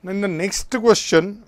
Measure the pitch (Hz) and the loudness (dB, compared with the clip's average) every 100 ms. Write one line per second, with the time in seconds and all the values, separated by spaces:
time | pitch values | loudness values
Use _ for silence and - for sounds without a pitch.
0 | 180 196 202 160 190 - - 254 226 208 | -6 -4 -4 -4 -4 -6 -6 -2 2 2
1 | - 160 180 208 | 4 2 2 -10